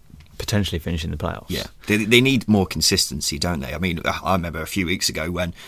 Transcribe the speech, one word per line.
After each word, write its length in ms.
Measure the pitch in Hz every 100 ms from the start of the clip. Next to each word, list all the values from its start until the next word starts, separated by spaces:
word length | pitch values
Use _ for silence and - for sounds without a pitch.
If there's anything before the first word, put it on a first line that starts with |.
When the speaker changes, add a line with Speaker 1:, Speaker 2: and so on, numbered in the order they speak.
| - - - -
Speaker 1:
potentially 400 | - 104 98 85
finish 240 | 82 82
in 60 | 80
the 60 | 78
playoffs. 300 | 85 - -
Speaker 2:
Yeah, 160 | 87 - - -
they, 80 | 107
they 160 | 107 120
need 260 | 131 131 -
more 200 | 104 92
consistency, 720 | - - 98 - 73 - 73
don't 220 | 87 82
they? 140 | 65
I 40 | 78
mean, 220 | 92 82
I 280 | - - 85
remember 260 | 92 85 80
a 40 | 80
few 200 | 98 85
weeks 220 | 98 -
ago 220 | - 82
when 240 | 90 87 -